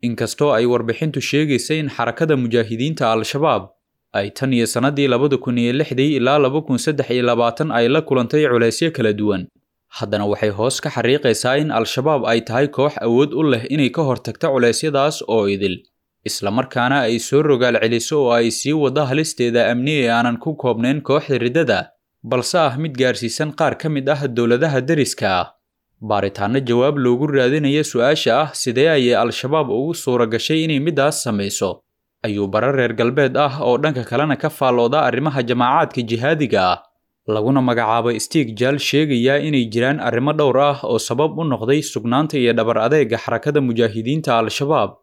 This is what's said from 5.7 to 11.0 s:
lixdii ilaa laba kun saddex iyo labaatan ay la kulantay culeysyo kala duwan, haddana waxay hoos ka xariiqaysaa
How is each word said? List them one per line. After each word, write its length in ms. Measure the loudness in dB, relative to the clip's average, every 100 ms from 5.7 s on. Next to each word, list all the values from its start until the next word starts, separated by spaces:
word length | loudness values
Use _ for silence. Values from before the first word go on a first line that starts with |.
lixdii 420 | 0 -2 0 0 2
ilaa 180 | 2 4
laba 220 | 2 0
kun 160 | -2 -2
saddex 320 | -2 -2 0
iyo 140 | 0
labaatan 480 | 2 2 0 0 -2
ay 160 | 2 2
la 140 | 2
kulantay 420 | 2 0 2 2 2
culeysyo 400 | 4 2 2 -2
kala 220 | 0 0
duwan, 340 | 0 0 -2 -4 _ _ _ _
haddana 380 | -10 -4 -2 0
waxay 240 | 0 -2
hoos 320 | 0 -2 -2
ka 80 | -6
xariiqaysaa 680 | -2